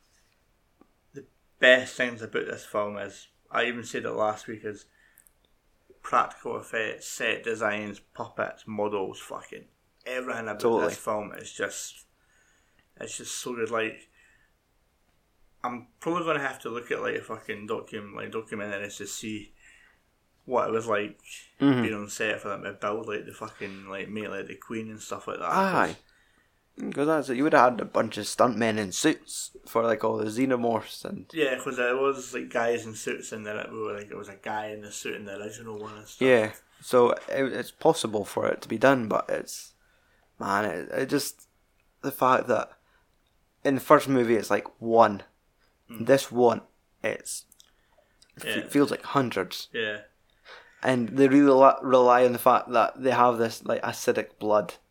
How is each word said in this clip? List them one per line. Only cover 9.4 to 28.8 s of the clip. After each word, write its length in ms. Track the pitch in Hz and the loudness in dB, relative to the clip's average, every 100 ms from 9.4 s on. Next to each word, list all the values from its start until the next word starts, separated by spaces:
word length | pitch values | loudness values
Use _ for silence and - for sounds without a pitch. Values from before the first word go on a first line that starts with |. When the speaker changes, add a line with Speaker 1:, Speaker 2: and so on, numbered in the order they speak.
| - - - _ _ _ - | -14 -18 -20 _ _ _ -8
Speaker 1:
everything 380 | 127 127 117 | -8 -6 -6
about 160 | 113 104 | -6 -2
Speaker 2:
Totally. 280 | 120 113 85 | 2 2 0
Speaker 1:
this 100 | - | -4
film 340 | - 107 101 | -6 -6 -6
is 200 | 85 - | -14 -16
just, 520 | - 98 - - - _ _ _ _ _ _ _ _ _ _ | -8 -8 -8 -14 -16 _ _ _ _ _ _ _ _ _ _
it's 160 | 113 - | -14 -12
just 200 | 117 - | -12 -10
so 160 | - | -8
good. 160 | 120 110 | -6 -4
Like, 380 | 113 110 - - _ _ _ _ _ _ _ _ _ _ _ _ _ _ _ | -2 -4 -6 -20 _ _ _ _ _ _ _ _ _ _ _ _ _ _ _
I'm 260 | 127 120 117 _ | -10 -10 -14 _
probably 240 | - 170 | -6 -4
gonna 160 | 165 147 | -2 -2
have 200 | 139 127 | -2 -6
to 100 | 123 | -10
look 200 | 117 117 | -10 -6
at, 120 | - | -4
like, 140 | 113 113 | -4 -6
a 60 | |
fucking 460 | 110 110 - 104 107 | -8 -12 -10 -12 -6
docu-, 460 | 110 - 113 101 | -8 -8 -14 -12
like, 160 | 107 104 | -12 -10
documentaries 680 | 110 110 110 104 101 101 - | -10 -10 -10 -8 -8 -10 -12
to 80 | 98 | -12
see 460 | - 113 107 104 _ - - _ _ _ _ _ _ - | -10 -10 -10 -12 _ -20 -20 _ _ _ _ _ _ -2
what 220 | 123 - | 0 0
it 40 | |
was 140 | 113 113 | -2 0
like 320 | 104 104 - - - - _ | -2 -2 -10 -20 -20 -20 _
Speaker 2:
Mm-hmm. 220 | 139 127 | 4 4
Speaker 1:
being 120 | 113 | 2
on 140 | 107 104 | -2 -8
set 320 | - 110 101 | -4 -2 -2
for 80 | 104 | -6
them 160 | 98 | -8
to 80 | 98 | -8
build, 340 | 98 107 110 110 | -6 -4 -4 -6
like, 200 | 107 - | -8 -10
the 60 | |
fucking, 520 | - 107 - 101 98 98 | -14 -14 -12 -12 -12 -12
like, 200 | 98 95 | -12 -8
make, 200 | 107 101 | -8 -8
like, 180 | 98 - | -8 -10
the 80 | |
Queen 340 | 95 - 113 110 | -14 -10 -10 -10
and 100 | 107 | -14
stuff 280 | - 98 - | -12 -10 -8
like 100 | - | -6
that. 120 | 85 | -2
Speaker 2:
Aye. 460 | 180 190 170 90 82 _ _ _ _ _ _ _ - - | 0 2 2 0 -2 _ _ _ _ _ _ _ -12 -8
'Cause 120 | - 147 | -2 0
that's 220 | 160 131 | 0 0
it. 80 | 123 | 0
You 60 | |
would 80 | 147 | 4
have 200 | 156 120 | 6 6
had 80 | 117 | 4
a 20 | |
bunch 320 | - - 113 107 | -4 0 -2 -2
of 80 | |
stuntmen 540 | 104 - 117 104 113 | -8 2 2 4 0
in 120 | 110 | 0